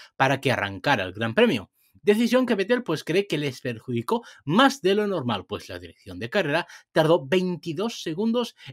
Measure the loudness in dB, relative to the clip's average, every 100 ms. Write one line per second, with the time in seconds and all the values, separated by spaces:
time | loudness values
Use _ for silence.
0 | -20 0 2 2 0 0 -2 -4 0 0
1 | 0 -4 -2 2 4 2 -4 _ _ _
2 | 2 2 4 2 2 0 0 0 0 -4
3 | 0 -2 0 -2 -4 -6 -8 -8 -6 -4
4 | -2 -4 -4 -12 0 4 4 2 0 0
5 | 0 -2 -2 -4 -4 -10 -8 -12 -14 -18
6 | -16 -10 -4 -2 0 -2 -4 -12 _ 2
7 | 4 4 4 0 2 -2 -6 -6 -6 -6
8 | -8 -4 -2 -2 -4 -10 -20